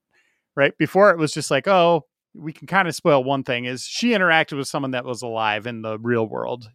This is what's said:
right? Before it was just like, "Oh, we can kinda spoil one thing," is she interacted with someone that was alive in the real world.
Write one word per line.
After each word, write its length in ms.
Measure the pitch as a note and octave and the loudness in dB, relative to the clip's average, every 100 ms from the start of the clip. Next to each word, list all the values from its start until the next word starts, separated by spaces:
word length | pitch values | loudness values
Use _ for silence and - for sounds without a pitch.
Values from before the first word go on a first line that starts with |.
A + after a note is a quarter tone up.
| _ _ _ _ _ - | _ _ _ _ _ 0
right? 220 | C#3+ - | 0 2
Before 320 | D3+ F#3 G3+ | 0 6 6
it 60 | E3+ | 6
was 140 | D#3 | 0
just 200 | - - | -4 -2
like, 160 | C#3 F#3+ | -2 2
"Oh, 380 | F#3+ E3+ E3+ - _ _ | 4 4 2 -2 _ _
we 180 | - D#3 | -16 -16
can 160 | - C#3 | -14 -2
kinda 240 | F#3+ F3 | 0 0
spoil 320 | D3 F3 C#3+ | 0 2 2
one 200 | B2+ C#3 | 2 -4
thing," 220 | C3 B2 B2 | -2 -4 -4
is 180 | B2+ - | -8 -10
she 240 | - A#3 | -4 0
interacted 480 | A3 F3+ D#3+ D3+ C#3+ | 2 4 2 2 -4
with 100 | C3 | -6
someone 240 | D3+ C3+ | -4 -4
that 140 | B2+ B2 | -4 -6
was 160 | A#2 | -8
alive 460 | A#2+ A2+ A2 G#2+ A2 | -6 -2 -2 -2 -6
in 140 | A2+ | -8
the 140 | A2 A2 | -8 -6
real 280 | A#2 A#2+ A2 | -2 0 0
world. 420 | B2 A#2 B2 A2 | -4 -6 -8 -10